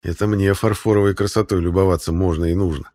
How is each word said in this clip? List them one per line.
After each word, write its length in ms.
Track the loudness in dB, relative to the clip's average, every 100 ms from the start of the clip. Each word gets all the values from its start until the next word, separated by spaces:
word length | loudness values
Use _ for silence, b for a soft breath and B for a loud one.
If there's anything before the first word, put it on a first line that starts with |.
Это 240 | -8 -4 -2
мне 280 | 2 2
фарфоровой 600 | 2 0 0 0 2 2
красотой 460 | 0 -2 -2 0 -2
любоваться 520 | 0 2 2 0 -2
можно 340 | -2 -2 0 -2
и 80 |
нужно 360 | 0 -2 -4 -10